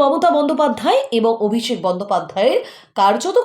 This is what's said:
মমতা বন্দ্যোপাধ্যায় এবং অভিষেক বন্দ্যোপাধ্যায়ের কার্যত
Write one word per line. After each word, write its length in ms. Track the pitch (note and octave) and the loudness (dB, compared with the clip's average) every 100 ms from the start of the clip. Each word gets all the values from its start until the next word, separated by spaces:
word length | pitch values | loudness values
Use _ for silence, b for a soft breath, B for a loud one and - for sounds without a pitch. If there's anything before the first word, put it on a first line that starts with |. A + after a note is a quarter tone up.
মমতা 300 | C#4 D#4+ F4 | 2 2 2
বন্দ্যোপাধ্যায় 680 | D4 D4 D#4 D4 A3 C4+ C5 C5+ | 2 0 0 0 0 0 0 0
এবং 200 | A3+ A3+ A3+ G#3 | 0 0 0 -2
অভিষেক 320 | A#3 A3+ G#3 | -2 -4 -4
বন্দ্যোপাধ্যায়ের 760 | F#3 F3+ G3+ F3+ D#3 F#3+ A#3+ A4 B B B - | -4 -4 -4 -4 -4 0 0 0 B B B 0
কার্যত 400 | G3 A3+ F4+ A#4+ | 2 2 0 0